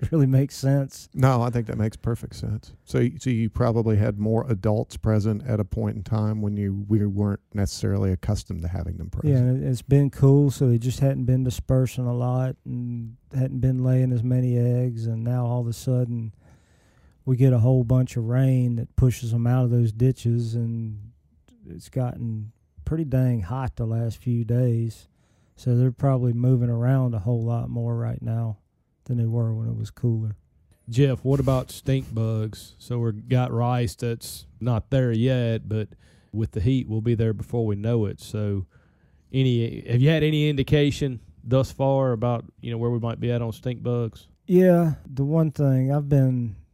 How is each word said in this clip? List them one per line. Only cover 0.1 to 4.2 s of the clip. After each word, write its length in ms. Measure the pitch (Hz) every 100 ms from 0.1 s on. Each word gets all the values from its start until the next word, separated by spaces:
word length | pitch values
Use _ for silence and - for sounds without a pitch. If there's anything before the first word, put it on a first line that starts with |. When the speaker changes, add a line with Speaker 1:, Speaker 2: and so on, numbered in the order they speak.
Speaker 1:
really 140 | 165 135
makes 280 | 135 139 -
sense. 520 | 135 139 135 - -
Speaker 2:
No, 280 | 139 131 123
I 80 | 120
think 160 | 117 110
that 100 | 110
makes 180 | 107 -
perfect 380 | 117 117 - -
sense. 380 | 110 107 - -
So, 160 | - 131
y-, 140 | 123 160
so 100 | 135
you 200 | 113 113
probably 480 | - 123 113 110 104
had 200 | 110
more 260 | 104